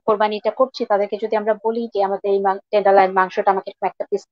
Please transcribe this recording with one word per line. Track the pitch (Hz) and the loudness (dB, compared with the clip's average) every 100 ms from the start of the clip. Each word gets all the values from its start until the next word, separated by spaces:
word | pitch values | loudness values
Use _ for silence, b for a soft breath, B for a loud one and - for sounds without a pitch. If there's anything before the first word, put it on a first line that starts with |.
| - | -2
কোরবানিটা | 208 214 214 214 | 0 0 -2 -4
করছি | 214 262 - | 0 -2 -2
তাদেরকে | 233 202 202 208 | -2 0 -2 -4
যদি | 214 220 | -4 -2
আমরা | 208 208 | -2 -2
বলি | 220 233 233 | -2 -4 -4
যে | 202 | -2
আমাদের | 190 190 202 | -2 -2 -2
এই | 196 | 0
মাং-, | 196 196 - | 0 -2 -2
টেন্ডার | 208 196 | 0 4
লায়ন | 196 190 | 4 4
মাংসটা | 190 185 214 202 | 2 0 0 0
আমাকে | 190 196 | 0 -2
এরকম | - 190 | -8 -8
একটা | - - | -6 -6
piece | 202 - | -6 -4